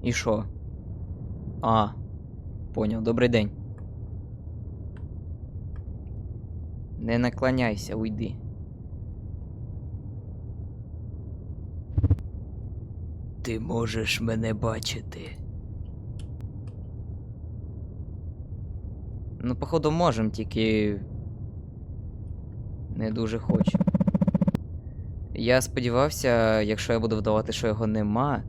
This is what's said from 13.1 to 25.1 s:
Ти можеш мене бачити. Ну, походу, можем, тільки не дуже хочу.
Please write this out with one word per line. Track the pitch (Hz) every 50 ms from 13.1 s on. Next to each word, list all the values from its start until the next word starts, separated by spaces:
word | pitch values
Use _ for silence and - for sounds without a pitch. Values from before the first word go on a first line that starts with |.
| - - - - - -
Ти | - 120 113 113
можеш | 113 - 117 117 117 110 110 117 110 - - -
мене | 117 113 113 113 113 113 110
бачити. | 104 117 113 110 110 - - - 117 - - - - - - - - - - - - - - - - - - - - - - - - - - - - - - - - - - - - - - - - - - - - - - - - - - - - - - - - - - - - - - - - - - - - - - - - - - - - - - - - - - - - - - - -
Ну, | - 123 127
походу, | - - - 165 165 147 156
можем, | 151 165 175 170 120 110 110 107
тільки | 101 - 110 85 - 117 110 110 110 107 107 104 104 98 - - - - - - - - - - - - - - - - - - - - - - - - - - - - - - - - - - - - - - -
не | - 110 110
дуже | 110 113 113 107 113 113
хочу. | - - - - - - - - - - - - - - - - - - - - - - - - - - - - - - - - - -